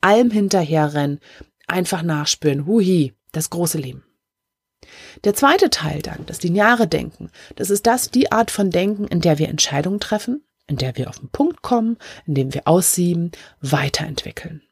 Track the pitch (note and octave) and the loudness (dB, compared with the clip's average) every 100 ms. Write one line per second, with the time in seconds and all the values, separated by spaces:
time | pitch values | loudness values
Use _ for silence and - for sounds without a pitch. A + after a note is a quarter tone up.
0 | F#3+ G#3+ B3 G#3+ G3 F#3+ D#3 D#3+ D3+ D3 | 6 4 4 2 2 2 2 2 2 0
1 | C#3+ C#3+ - - - _ - F3+ F3+ F3+ | -2 -4 -10 -20 -20 _ -6 -4 -2 -4
2 | E3+ D3+ D3 - D3+ C#3 C#3+ A3+ F#3 F3+ | -2 -2 -2 -2 0 0 0 2 4 2
3 | C#3 _ _ D#3+ D#3 E3+ F3 D#3+ C3 C3 | 0 _ _ -8 -6 -4 -2 -4 -8 -12
4 | _ _ _ _ _ _ _ _ - - | _ _ _ _ _ _ _ _ -20 -20
5 | - - G#3 G#3 C#4 F4+ F#4 - D3+ D3 | -20 -4 -2 2 4 4 4 2 -4 -6
6 | - - - - F3 F3+ G#3 A#3+ G#3 D#3 | -8 -12 -14 -6 -2 2 4 4 2 0
7 | A#2 - - - - - F3+ G3+ A#3 B3+ | -4 -12 -18 -18 -20 -8 -2 0 2 2
8 | - B3 - A3 A3+ - G3 F3 F#3+ G#3 | 0 0 2 2 0 0 0 2 0 -2
9 | G#3 F3 E3+ D3+ D#3 D3+ - C#3+ E3 G3+ | -2 0 2 2 0 0 -2 0 -2 -4
10 | - G#3+ - C4+ _ _ _ C#3+ C3 B2 | -2 -4 -2 -6 _ _ _ -4 -4 -4
11 | B2+ - C3+ - D4 E4+ - A#3+ A3+ A#3 | -8 -8 -12 -2 0 0 0 0 2 -2
12 | - - - C#3 C3+ C3+ - E3+ F#3 - | -8 -16 -4 -2 0 -2 2 2 2 0
13 | F3 F3 E3+ - - _ C3+ C#3+ C#3 - | 0 0 -4 -8 -20 _ -2 0 0 -4
14 | D#3+ D3+ - - E3 D#3 _ | -6 -8 -10 -14 -14 -16 _